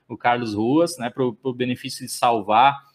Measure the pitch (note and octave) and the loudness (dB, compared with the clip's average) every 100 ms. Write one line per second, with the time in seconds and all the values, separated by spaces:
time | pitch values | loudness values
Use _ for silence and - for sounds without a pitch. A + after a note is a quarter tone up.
0 | - A#2 B2 A#2+ A2+ G#2 A2+ D3+ E3+ - | -18 -2 0 0 -2 -2 2 2 0 -2
1 | A#2 C3+ B2+ G#2+ C3+ B2 B2+ B2 C3 - | -8 -2 -4 -2 -8 -4 -6 -6 -10 -12
2 | B2 - B2 A2+ G2+ A2 C3+ C#3 _ | -12 0 2 2 2 4 4 2 _